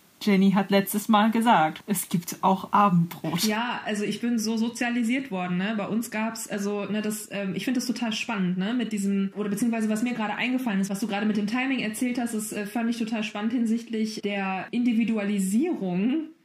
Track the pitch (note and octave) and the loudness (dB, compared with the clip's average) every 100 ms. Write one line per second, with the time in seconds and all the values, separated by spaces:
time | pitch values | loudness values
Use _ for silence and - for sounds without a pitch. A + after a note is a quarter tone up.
0 | _ - G#3+ F#3+ G3 F#3+ G3 G3 G3 G#3 | _ -4 2 6 6 6 4 2 2 0
1 | G#3 G#3+ A3 A3+ A3+ G3 D#3 - - F#3+ | 4 4 4 4 4 6 4 0 -4 -4
2 | - F3 - - F#3+ F#3+ - G3+ G#3 F3 | -2 -2 -2 -2 2 2 2 4 6 4
3 | E3+ - D#3+ F3 G#3+ G#3+ A#3+ - - G#3 | 2 -2 -4 -2 0 0 -2 -6 -4 -4
4 | G#3 G#3+ A#3+ A#3+ G#3+ A3+ A3+ A#3 A#3+ A#3+ | -4 -2 -2 0 0 0 -2 -2 -2 0
5 | A3+ C4 C4+ F#3 F3+ F3+ G3 A3 F#3 G#3+ | 0 0 -2 -4 -2 0 0 -2 -2 -2
6 | A#3 G#3+ A3+ A3+ - G#3 G3+ G#3 G3+ G#3 | -2 -4 -4 -4 -6 -4 -2 -2 -2 -2
7 | G#3+ G#3+ - G3+ G3 F#3 C4 B3+ B3 A3+ | -2 -4 -6 -6 -4 -4 -2 -2 -2 -2
8 | A#3 G#3+ - G#3 F3+ F#3 F#3+ B3 A3+ G#3 | -4 -4 -4 0 0 0 0 0 -2 -2
9 | G3 G3 G3 G3 G#3+ G#3 A#3+ A3+ G#3+ G#3+ | 0 0 0 -2 -4 0 0 0 0 0
10 | A#3+ A#3 G#3 G#3 A#3 B3+ B3 G3 G3 G3 | 0 -2 -4 -2 0 0 0 0 0 -2
11 | G#3 G3 G#3+ G#3 G#3 B3 C4+ B3+ G#3+ G#3+ | -2 0 0 0 0 0 0 -2 -2 -2
12 | B3 A#3+ A#3 G#3+ G#3+ - G3+ A#3+ A3+ A#3 | -2 -2 -2 -4 -4 -6 -4 -2 -2 -2
13 | A3 A3+ G#3+ G#3 A3 B3+ A3+ A3+ - A3 | -2 -2 -4 -4 -2 0 2 0 -2 -4
14 | G#3+ - G3+ G3+ F#3+ F#3+ - A#3+ B3 A3+ | -2 -4 -4 -2 -2 -4 -4 0 2 2
15 | A3+ A3 G3 G#3 F#3+ G#3+ F4 C#4 F#3 F3+ | 2 2 0 0 2 2 2 0 -2 0
16 | A3 D#4 D4+ - | 2 0 -2 -10